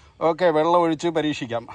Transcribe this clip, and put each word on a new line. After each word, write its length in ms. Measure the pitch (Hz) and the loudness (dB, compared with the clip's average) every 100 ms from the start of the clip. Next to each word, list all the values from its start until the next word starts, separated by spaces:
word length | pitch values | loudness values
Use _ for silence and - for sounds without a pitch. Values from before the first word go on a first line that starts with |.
| - - 160 | -20 -4 -2
ഓക്കെ, 180 | - 180 151 | 2 2 2
വെള്ളം 200 | 165 175 | 4 4
ഒഴിച്ച് 240 | 165 160 170 160 | 2 0 -2 -2
പരീക്ഷിക്കാം. 460 | 151 147 127 117 117 | -2 -4 -6 -8 -8